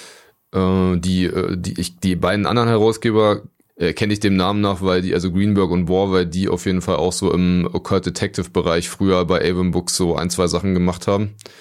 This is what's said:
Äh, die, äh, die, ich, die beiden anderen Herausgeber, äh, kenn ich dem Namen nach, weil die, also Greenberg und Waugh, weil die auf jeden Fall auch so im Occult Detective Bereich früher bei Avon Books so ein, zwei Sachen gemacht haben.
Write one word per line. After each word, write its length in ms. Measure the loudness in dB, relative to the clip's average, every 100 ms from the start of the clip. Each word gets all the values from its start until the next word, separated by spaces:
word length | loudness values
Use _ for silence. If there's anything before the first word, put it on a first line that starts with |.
| -20 -20 _ _ _
Äh, 460 | -2 2 2 2 0
die, 280 | 0 0 0
äh, 320 | -2 -4 -4
die, 220 | -6 -6
ich, 200 | -8 -4
die 160 | -2 0
beiden 300 | 0 0 0
anderen 220 | 0 2
Herausgeber, 760 | 4 2 2 0 2 4 2 -4 _ _ -4
äh, 180 | -2
kenn 160 | 0 -2
ich 100 | 0
dem 160 | 2 2
Namen 260 | 2 0
nach, 200 | 0 0
weil 220 | 0 0
die, 100 | 0
also 180 | 0 0
Greenberg 380 | 0 2 2 2
und 200 | 0 2
Waugh, 220 | 2 2
weil 140 | 2 0
die 240 | -2 -2
auf 160 | -2 -2
jeden 160 | -2
Fall 140 | 0 0
auch 180 | 0
so 180 | 0 0
im 380 | 2 2 2 0
Occult 360 | -4 -2 -2 -2
Detective 420 | -4 -4 -4 -4
Bereich 400 | -2 0 0 -2
früher 360 | -2 2 2 2
bei 220 | 0 0
Avon 220 | 0 0
Books 260 | -2 -2 -2
so 200 | 0 0
ein, 160 | -2
zwei 160 | -2 0
Sachen 260 | 0 0
gemacht 320 | 0 0 -2 -2
haben. 300 | -2 -2 -8 -20 -20